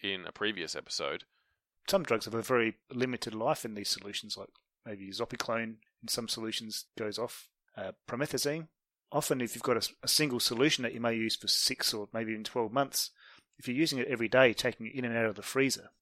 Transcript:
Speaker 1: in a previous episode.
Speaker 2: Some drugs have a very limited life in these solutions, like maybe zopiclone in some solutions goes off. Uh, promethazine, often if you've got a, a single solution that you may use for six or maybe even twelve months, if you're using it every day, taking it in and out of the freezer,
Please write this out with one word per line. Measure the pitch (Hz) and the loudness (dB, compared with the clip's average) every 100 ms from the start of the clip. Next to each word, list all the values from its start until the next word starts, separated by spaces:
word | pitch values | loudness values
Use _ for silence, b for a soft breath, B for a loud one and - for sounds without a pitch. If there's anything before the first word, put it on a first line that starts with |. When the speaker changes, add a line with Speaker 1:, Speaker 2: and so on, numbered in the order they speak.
Speaker 1:
in | 98 95 80 | -4 -4 -6
a | |
previous | - 104 95 78 69 | -4 -2 -2 -4 -6
episode. | - - 71 82 - _ _ _ _ _ - | -6 -4 -4 -4 -10 _ _ _ _ _ 0
Speaker 2:
Some | 196 | 0
drugs | 156 113 110 | 2 0 0
have | |
a | 113 | -4
very | 110 123 113 - - | 2 4 4 -2 -8
limited | 123 127 123 117 107 | -2 -2 -2 -6 -2
life | 123 156 117 | 0 0 -4
in | 104 | -6
these | 101 | -4
solutions, | - 104 - 107 98 | -4 -6 -8 -8 -10
like | 98 _ _ _ 113 | -12 _ _ _ -12
maybe | 101 98 | -10 -8
zopiclone | 95 120 - - 113 113 110 _ _ | -6 -4 -4 -2 -2 -2 -8 _ _
in | 110 | -6
some | - 113 | -4 -2
solutions | - 110 - 110 - - - | -4 -4 -4 -6 -10 -10 -6
goes | 107 104 | -6 -4
off. | 120 - - _ _ - | -6 -8 -18 _ _ -10
Uh, | 95 - - | -10 -10 -6
promethazine, | 123 143 131 143 160 160 _ _ _ - | -4 -2 0 -2 -2 -8 _ _ _ -4
often | 147 - 135 | -2 2 0
if | 120 120 | -2 -2
you've | |
got | - 117 | 0 2
a, | - - | 0 -4
a | - | 2
single | - 151 120 | 4 4 2
solution | - 117 143 143 | 2 4 4 4
that | 120 | 0
you | 113 | 0
may | 117 113 | 0 2
use | 113 - | 0 -2
for | 101 | 0
six | - - 131 - | 2 2 0 -2
or | 110 104 | -2 -4
maybe | 113 110 | -4 -2
even | 110 | -4
twelve | 110 123 110 | -4 -2 2
months, | 131 135 - - _ B B B _ | 2 2 0 -2 _ B B B _
if | - | -4
you're | 123 | 2
using | 160 135 | 2 2
it | 120 | 0
every | 120 110 | 0 4
day, | 127 127 | 8 8
taking | 104 123 - 110 | 6 0 -2 -8
it | 135 | -4
in | 123 | -2
and | 117 | 2
out | 113 | 0
of | 101 | 0
the | |
freezer, | - 135 135 - - _ | -2 2 4 2 -8 _